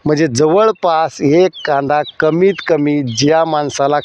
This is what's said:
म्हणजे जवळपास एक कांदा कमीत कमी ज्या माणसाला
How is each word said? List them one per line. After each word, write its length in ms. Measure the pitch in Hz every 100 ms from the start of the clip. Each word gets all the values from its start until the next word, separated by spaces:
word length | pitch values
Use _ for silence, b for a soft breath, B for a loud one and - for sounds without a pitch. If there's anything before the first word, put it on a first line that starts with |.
| 151
म्हणजे 220 | 151 160
जवळपास 960 | 117 156 185 220 - 180 160 156 -
एक 300 | 143 165 185 - -
कांदा 360 | 139 139 147 143 -
कमीत 340 | 156 165 190 170 -
कमी 360 | 156 147 147
ज्या 420 | 127 113 143 160 160
माणसाला 540 | 151 147 - 139 147